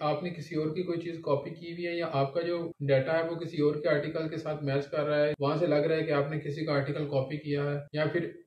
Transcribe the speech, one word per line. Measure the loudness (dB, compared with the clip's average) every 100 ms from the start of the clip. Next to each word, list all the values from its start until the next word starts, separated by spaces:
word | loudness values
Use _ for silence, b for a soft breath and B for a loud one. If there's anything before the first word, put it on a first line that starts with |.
आपने | 0 0 -2
किसी | -6 -4 0
और | 0
की | 0
कोई | -2 -2
चीज़ | -4 -4
copy | 0 0 0
की | -10 -10
हुई | -6
है | -4 -2
या | 0 0
आपका | 0 0
जो | 0 -2 -4 -4
data | 2 4 4
है | 2 0
वो | -4
किसी | -6 2
और | 2 2
के | 2
article | 2 0 -2 -4
के | -4
साथ | -4 -4
match | 0 0 0
कर | -2
रहा | 0 2
है, | 2 2
वहां | 2 2
से | 4
लग | 4 4
रहा | 2
है |
कि | 2
आपने | 2 2 -2
किसी | -4 -4 0
का |
article | 0 0 -2 0
copy | 0 0 -4
किया | -2 0
है, | 0 -2 -4 -2
या | 0
फिर | 0 -2 -8